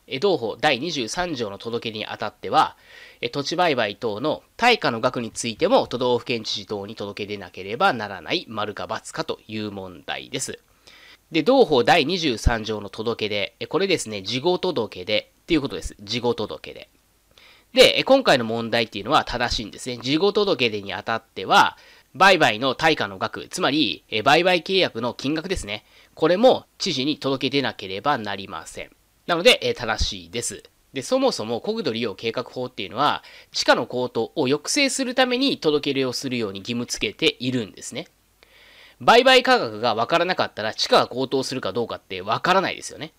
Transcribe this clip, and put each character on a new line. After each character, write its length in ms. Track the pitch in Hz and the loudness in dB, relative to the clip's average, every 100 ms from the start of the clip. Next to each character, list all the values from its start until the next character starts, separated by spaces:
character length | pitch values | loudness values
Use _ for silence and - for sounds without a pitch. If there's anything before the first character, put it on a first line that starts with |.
| _ | _
え、 120 | 131 | -2
同 200 | 202 156 | 2 2
法 180 | 113 - | 0 0
第 220 | 151 123 | 0 0
二 120 | 165 | -2
十 160 | 147 110 | -4 -4
三 260 | - 180 | -4 -4
条 160 | 135 107 | -4 -6
の 80 | 98 | -6
届 320 | 117 117 113 | -6 -6 -6
け 20 | |
出 60 | 107 | -8
に 80 | - | -8
あ 100 | 107 | -8
た 120 | 107 | -8
っ 60 | |
て 140 | - 92 | -8 0
は、 300 | 139 143 - _ - - - | 2 2 -2 _ -20 -20 -10
え、 80 | 123 | -6
土 160 | 143 | -6
地 100 | 139 | -4
売 220 | 165 180 123 | 0 0 2
買 200 | 107 104 | -2 -4
等 260 | 120 104 | -6 -4
の 200 | 147 - - - | -4 -6 -8 0
対 220 | 240 240 | 2 4
価 120 | 147 | 0
の 120 | 113 | 0
額 180 | 110 - | -2 -2
に 100 | 113 | -8
つ 160 | - 120 | -6 -8
い 100 | 107 | -2
て 120 | 175 | 2
も 180 | 254 123 | 2 2
都 100 | 120 | -2
道 180 | 127 120 | 0 0
府 80 | |
県 180 | - 120 | 0 -6
知 120 | 107 | -4
事 120 | 110 95 | -8 -6
等 180 | 104 101 | -8 -8
に 80 | 113 | -10
届 300 | 101 101 101 | -10 -8 -8
け 20 | |
出 80 | 104 | -8
な 140 | 90 | -10
け 140 | - | -14
れ 120 | 95 120 | -10 0
ば 160 | 190 | 2
な 160 | 123 107 | 2 -6
ら 140 | 95 | -10
な 100 | 78 | -6
い。 140 | 160 - | -6 -6
丸 240 | 107 104 | -6 -6
か× 120 | 98 90 113 - | -6 -8 -8 -8
か 120 | - | -8
と 160 | 160 - - | -8 -8 -8
い 120 | 107 | -8
う 120 | 107 | -6
問 340 | 101 95 85 - | -8 -12 -14 -10
題 240 | 69 64 | -10 -8
で 100 | 135 | -8
す。 180 | - - _ _ - - - - _ | -8 -10 _ _ -20 -20 -20 -20 _
で、 120 | 160 | 0
同 240 | 151 269 175 | 4 6 6
法 180 | 135 | 6
第 220 | 120 170 139 | 6 6 4
二 120 | 185 | 0
十 200 | 160 110 | -2 0
三 260 | - 113 | 0 0
条 160 | 107 107 | -2 -6
の 80 | 101 | -6
届 380 | - 110 110 107 | -6 -4 -2 -2
け 20 | |
出、 260 | 104 95 - | -2 -4 -8
え、 60 | 117 | -4
こ 140 | - | -2
れ 60 | 196 | 0
で 120 | 151 | 0
す 100 | 113 | -2
ね、 140 | 104 | -8
事 180 | 95 127 | -6 -2
後 180 | 165 180 | 0 0
届 420 | 185 135 107 92 | -2 -2 -4 -6
け 40 | |
出 260 | 90 107 - _ | -2 -2 -2 _
っ 20 | |
て 80 | - | 0
い 60 | 160 | 0
う 20 | |
こ 80 | 131 | 0
と 80 | 98 | -6
で 60 | |
す。 120 | - - | -10 -14
事 200 | 104 117 | -8 -4
後 140 | 120 | -2
届 380 | 113 101 80 - | -2 -6 -8 -12
け 60 | - | -16
出。 100 | - _ _ _ _ _ - _ _ | -20 _ _ _ _ _ -20 _ _
で、 240 | - 175 - | 6 6 6
え、 60 | |
今 200 | 147 269 | 4 4
回 140 | - 131 | 6 4
の 80 | 113 | 2
問 240 | 117 113 | -2 0
題 140 | 117 | -2
っ 40 | 117 | -2
て 100 | 101 | -4
い 40 | |
う 20 | |
の 60 | 101 | 0
は 160 | 143 - | 0 0
正 280 | 120 120 - | -2 -2 -2
し 40 | |
い 60 | 101 | -6
ん 40 | |
で 80 | 71 | -10
す 120 | 127 | -10
ね。 80 | 120 | -6
事 180 | 120 156 | -2 2
後 160 | 202 | 2
届 380 | 208 202 143 120 | 2 0 2 0
け 0 | |
出 100 | 104 | -2
に 140 | 98 | -6
あ 80 | 92 | -8
た 140 | 110 113 | -4 -6
っ 60 | |
て 220 | - - | -6 -12
は、 320 | 98 196 - - - - _ | 2 4 4 0 -18 -20 _
売 240 | 127 190 185 | 4 6 6
買 200 | 139 107 | 4 2
の 160 | 135 | -2
対 220 | 120 160 151 | 2 2 2
価 120 | 104 | -2
の 100 | 95 | -4
額、 280 | 107 - 123 | -6 -6 -10
つ 120 | - | -2
ま 100 | 165 | 0
り、 340 | 147 113 76 _ | 2 0 -2 _
え、 140 | 107 | 0
売 200 | 107 156 | 4 4
買 200 | 180 180 | 4 2
契 160 | 170 190 | 0 0
約 240 | 139 113 | 0 -2
の 100 | 120 | -6
金 220 | - 131 | -4 -4
額 160 | 156 175 | -4 -4
で 60 | 185 | -6
す 100 | 101 | -6
ね。 180 | 104 - _ _ | -12 -14 _ _
こ 140 | - 156 | 0 2
れ 100 | 185 | 6
も 260 | 247 139 - _ | 6 6 0 _
知 160 | 196 | -4
事 100 | 131 | -2
に 140 | 135 143 | -2 -2
届 320 | 135 135 135 | -2 0 0
け 80 | 139 | 0
出 20 | |
な 140 | 123 | -2
け 140 | - 98 | -6 -8
れ 120 | 95 | -4
ば 160 | 123 131 | -2 -2
な 180 | 104 | -4
り 140 | 98 98 | -8 -10
ま 180 | 82 - | -12 -14
せ 180 | - | -14
ん。 60 | - _ _ _ - | -16 _ _ _ -4
な 100 | 170 | 2
の 60 | |
で、 160 | 214 226 | 4 4
え、 140 | 123 | 2
正 280 | 117 113 113 | -2 -2 -2
し 220 | - 98 | -2 -4
い 60 | 85 | -8
で 100 | 120 | -6
す。 220 | - 98 - _ _ | -6 -8 -16 _ _
で、 80 | 127 | -10
そ 160 | 123 262 | -2 2
も 120 | 262 | 2
そ 140 | - | 0
も 160 | 107 117 | -4 -4
国 220 | - 220 | -4 -4
土 100 | 160 | -4
利 80 | 110 | -4
用 140 | 117 | -6
計 180 | 92 113 | -4 -6
画 120 | 120 | -6
法 220 | 123 - 123 | -8 -8 -10
っ 40 | |
て 120 | - | -10
い 40 | 95 | -10
う 40 | |
の 60 | 101 | 0
は、 260 | 143 95 - - - | 0 0 -6 -20 -12
地 120 | - | -4
価 100 | - | 2
の 120 | 240 120 | 2 2
高 220 | 123 123 | -2 -2
騰 240 | - 113 | -2 -2
を 120 | - 131 | 0 0
抑 220 | 147 - | 0 0
制 200 | 294 269 | 0 2
す 160 | - | 0
る 100 | 254 | -2
た 120 | 254 254 | 2 2
め 100 | 247 | 2
に 220 | 277 277 | 0 2
届 320 | - 147 143 | 2 2 0
け 40 | |
出 120 | 135 131 | 0 0
を 80 | |
す 160 | 120 135 | -2 -4
る 80 | 123 | -2
よ 100 | 107 | -4
う 40 | |
に 60 | 98 | -6
義 80 | 98 | -6
務 180 | 120 120 | -6 -4
付 260 | - 110 | -4 -4
け 0 | |
て 240 | - 156 - | 0 0 0
い 140 | 127 | -2
る 140 | 127 98 | -2 -4
ん 60 | |
で 100 | - | -10
す 120 | - | -12
ね。 140 | 117 180 _ _ _ _ _ - - - _ | -12 -14 _ _ _ _ _ -20 -20 -20 _
売 220 | 117 233 | 6 8
買 220 | 262 254 | 8 6
価 160 | 254 247 | 6 4
格 180 | 131 107 | 2 -2
が 160 | 120 | 0
わ 140 | 208 - | 2 2
か 100 | 165 | 2
ら 60 | |
な 100 | 175 | 2
か 120 | 180 107 | 0 -2
っ 80 | |
た 100 | - | -2
ら、 100 | 107 | -6
地 140 | - - | -4 4
価 80 | 233 | 4
が 100 | 123 | 4
高 220 | 123 131 | -2 0
騰 160 | 135 | 0
す 100 | 131 | -2
る 60 | 131 | -4
か 120 | 101 | -4
ど 120 | 95 | -2
う 20 | 113 | -4
か 100 | 92 | -6
っ 40 | |
て 200 | - 92 | -8 -10
わ 200 | 98 120 | -2 0
か 140 | - | 4
ら 60 | 196 | 2
な 100 | 156 | 2
い 20 | |
で 80 | - | -4
す 100 | - | -10
よ 60 | - | -14
ね。 140 | 139 | -16